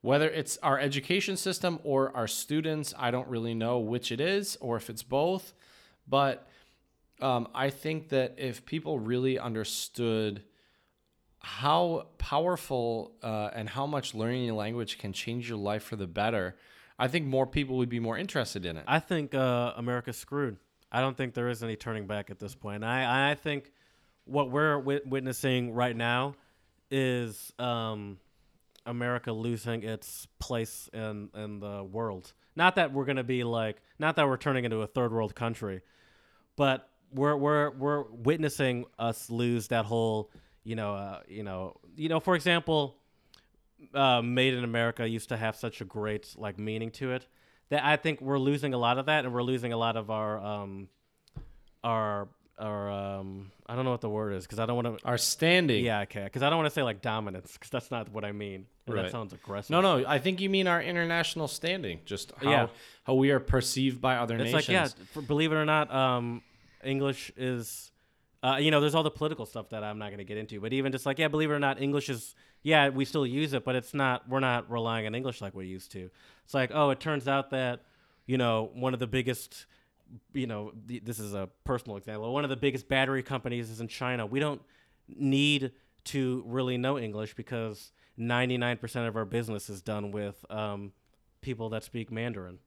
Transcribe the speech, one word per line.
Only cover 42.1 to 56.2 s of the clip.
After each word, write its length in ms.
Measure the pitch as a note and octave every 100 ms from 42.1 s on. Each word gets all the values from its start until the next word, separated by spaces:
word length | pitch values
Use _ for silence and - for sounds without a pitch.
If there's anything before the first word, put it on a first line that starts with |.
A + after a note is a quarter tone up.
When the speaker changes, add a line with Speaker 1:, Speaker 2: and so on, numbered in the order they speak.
| D#3+
Speaker 2:
for 160 | F3 F3
example, 600 | F3 E3+ E3 D#3 C#3 - _ _ _ - _ _ _ _ D3+
uh, 300 | C3+ C3+ B2
Made 320 | A#2+ B2 C3
in 80 | B2+
America 440 | A#2+ A#2 A#2 A#2 A#2
used 220 | A2+ -
to 60 | A#2
have 200 | A2 G#2+
such 240 | A#2 -
a 40 |
great, 500 | F#2+ G#2+ G#2+ G#2 - -
like, 200 | G#2+ F#2+
meaning 340 | G#2+ A2 A2+
to 180 | - C3
it 140 | B2+ - _ _ _ _
that 140 | D3
I 120 | C#3 D3+
think 240 | E3 D3+
we're 180 | C3+ C#3
losing 340 | C3 C#3+ C#3+
a 40 | B2+
lot 200 | A#2 B2
of 80 | C3+
that, 180 | D3+
and 100 | B2+
we're 80 | B2
losing 300 | B2 B2+ A#2+
a 40 | A#2
lot 200 | A2+ A2+
of 140 | G#2+
our, 280 | A2 G#2+ G#2+
um, 500 | G2+ G#2 G2+ F#2+ G2 _ _ _ _ - - - - _
our, 460 | A#2 A2+ G#2+ G#2 G2+ _ _ -
our, 320 | G#2+ G#2 G2+
um, 600 | G2+ G2 G2 G2 F#2+ F#2+ - -
I 80 |
don't 100 | A#2+
know 60 | C3
what 100 | B2
the 80 | A2+
word 240 | G#2+ G#2+
is, 120 | G2 F2+
'cause 120 | G#2+
I 60 | A2+
don't 100 | A#2+
wanna 200 | A#2 A2
Speaker 1:
Our 140 | - B2
standing. 680 | - - D#3+ F3+ E3 A2+
Speaker 2:
Yeah, 180 | A#2+ G#2+
okay, 260 | G2+ G#2